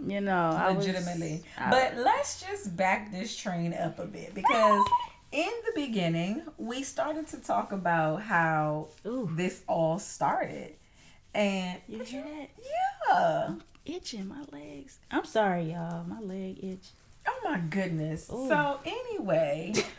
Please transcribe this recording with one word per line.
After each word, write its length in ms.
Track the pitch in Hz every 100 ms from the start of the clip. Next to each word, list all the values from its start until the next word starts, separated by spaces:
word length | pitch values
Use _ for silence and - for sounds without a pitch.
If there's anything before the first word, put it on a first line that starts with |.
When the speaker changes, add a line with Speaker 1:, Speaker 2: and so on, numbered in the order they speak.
Speaker 1:
you 160 | - 202
know, 300 | 196 185 165
I 220 | 160 185
was, 120 | 190
Speaker 2:
Legitimately. 600 | 196 185 175 170 160 156 - -
Speaker 1:
I 140 | 247
Speaker 2:
But 260 | 262 254 240
let's 420 | 269 508 571 -
just 340 | 370 403 202 170
back 360 | 185 214 208
this 240 | 185 226 -
train 360 | 202 175 170
up 280 | - 165 -
a 60 | 175
bit 280 | - -
because 500 | - - 679 659 1047 1017 988 988 - -
in 220 | 285 370 466
the 80 | 453 320 277
beginning, 560 | 214 170 165 180 247 320 -
we 240 | 220 254
started 460 | 269 - 294 311 311
to 80 | -
talk 340 | - - 214
about 520 | 196 175 165 156 170
how 680 | 214 175 165 156 151 151 156 - 202
Speaker 1:
Ooh. 240 | 254 190 165
Speaker 2:
this 260 | 185 - -
all 320 | 170 160 175
started. 760 | - - 143 359 294 151 - - - - - - -
And 440 | - 202 190 180 180 -
Speaker 1:
You 140 | 220
hear 240 | 240 262
that? 240 | 294 302 277 -
Speaker 2:
Yeah. 840 | 508 640 762 784 659 - - 151 -
Speaker 1:
I'm 120 | 330 - - -
itching 400 | 349 - 220 190
my 160 | - 294
legs. 480 | - 147 143 135 - -
I'm 160 | 277
sorry, 460 | 359 220 202 175 160
y'all. 320 | 170 165 170
My 160 | 170 208
leg 400 | 202 190 190 190
itch. 240 | 190 190 - - - -
Speaker 2:
Oh, 140 | - 523
my 140 | 403 254
goodness. 680 | 165 196 185 160 156 156 -
Speaker 1:
Ooh. 160 | 240 262
Speaker 2:
So, 320 | 294 285 269
anyway, 880 | 330 453 494 415 202 160 151 151 180 214 -